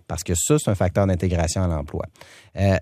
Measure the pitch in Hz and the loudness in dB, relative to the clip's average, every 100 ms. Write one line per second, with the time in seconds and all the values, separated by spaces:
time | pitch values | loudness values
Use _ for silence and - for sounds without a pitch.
0 | - 76 - 87 - 151 - 95 90 101 | -10 -8 -2 -2 2 2 2 0 0 2
1 | 98 87 92 87 85 95 90 78 76 - | 2 2 0 0 0 0 -2 -2 -4 -8
2 | - - - - - 90 98 92 | -10 -14 -20 -20 -12 0 2 2